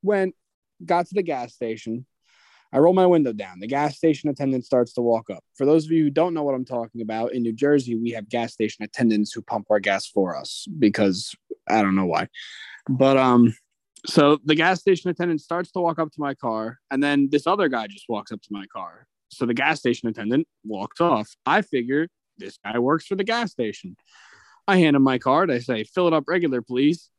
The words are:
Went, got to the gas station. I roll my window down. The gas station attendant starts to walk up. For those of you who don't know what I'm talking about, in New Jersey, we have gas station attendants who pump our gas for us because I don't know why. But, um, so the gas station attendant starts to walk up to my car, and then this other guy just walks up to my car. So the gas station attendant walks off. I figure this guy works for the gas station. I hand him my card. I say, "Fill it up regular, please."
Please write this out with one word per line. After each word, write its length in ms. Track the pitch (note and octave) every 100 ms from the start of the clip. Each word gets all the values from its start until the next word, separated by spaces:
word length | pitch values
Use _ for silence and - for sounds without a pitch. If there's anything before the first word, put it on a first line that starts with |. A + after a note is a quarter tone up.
Went, 320 | F#3 G#3 F#3+ - _ _ _ _ E3+
got 220 | F3 F3
to 80 | G3
the 80 |
gas 320 | F3 C#3 A#2+ _
station. 500 | A#2 G#2+ - A2+ C3 _ _ _ _ _ _
I 60 | C3
roll 140 | D#3+
my 120 | F#3 F#3
window 260 | F3 C3+
down. 280 | G#2+ G2 F2+
The 80 | G#2+
gas 280 | C#3 D3 -
station 340 | E3 D3 D3+
attendant 360 | C#3 C#3 C3 B2
starts 260 | B2+ A#2+
to 80 | -
walk 280 | A#2+ A2+ A2+
up. 140 | F2+ _ _
For 100 | C#3
those 200 | D#3+ D#3
of 60 |
you 120 | E3
who 60 | D3+
don't 240 | C#3+ F3
know 100 | E3
what 120 | C#3+ C3
I'm 100 | B2+
talking 360 | B2+ A#2 A#2
about, 320 | A2 A2+ A#2
in 80 | B2+
New 120 | A2+
Jersey, 420 | A2+ C#3 D3 B2 A2+
we 140 | A#2
have 160 | A#2 G#2+
gas 240 | A#2+ A#2
station 320 | - G#2+ -
attendants 480 | G#2+ - A#2+ G#2+ G#2
who 100 | -
pump 260 | G#2+ A2+ G2+
our 100 | G#2+
gas 280 | G2+ G2 -
for 280 | - F#2+ -
us 320 | - - - D#3+
because 560 | G#2 G2+ G2+ F#2 - - _ - -
I 120 | A2+
don't 140 | G2 F#2+
know 100 | F#2
why. 220 | D#2+ F#2+ - - - - - -
But, 260 | C3 C3+ C3+
um, 380 | C3 B2 A#2 A#2 _ _ _ _ -
so 340 | - C#3+ D3
the 120 | C#3+ D3+
gas 260 | E3 F#3
station 280 | - F3 F3+
attendant 300 | D#3+ F3 D#3
starts 300 | - E3+ E3
to 80 | F#3
walk 200 | E3+ D#3+
up 120 | D#3
to 80 | -
my 140 | C#3+
car, 460 | C3+ B2+ A2 A2 A#2+ _
and 100 | C3+
then 280 | C#3+ C#3+ C#3
this 160 | D3 D#3+
other 220 | G3 E3+
guy 180 | B2 G#2+
just 180 | G2+ -
walks 220 | G#2+ G#2
up 80 | G#2
to 80 | _
my 140 | G#2 F#2+
car. 400 | A2 F2 F2 _ _ _
So 160 | - A#2+
the 80 |
gas 260 | A#2 C#3 D#3+
station 300 | B2+ A#2+ A#2
attendant 360 | A2 G#2+ C3 E3 _ G#2+
walks 340 | G#2 G#2 -
off. 340 | E3+ B2 G#2+ _ -
I 160 | F3+
figure 480 | G#3 C3+ A#2+ C#3+ E3+ _ _ _
this 220 | G2 -
guy 140 | G2+ A#2
works 260 | B2 D#3+ -
for 80 | G3
the 80 |
gas 280 | G3+ A3+ A3+
station. 440 | - A#2 - - - _ _ - - _ _ -
I 100 | F#3
hand 180 | D#3+ C#3+
him 40 |
my 160 | C3+ B2+
card. 320 | C3 C#3+ F3+
I 100 | B2
say, 260 | A#2+ A2+ A2
"Fill 220 | - F3
it 60 |
up 120 | D#3+ C#3
regular, 340 | F3+ E3 B2+
please." 480 | A#2 B2+ C#3+ E3+ _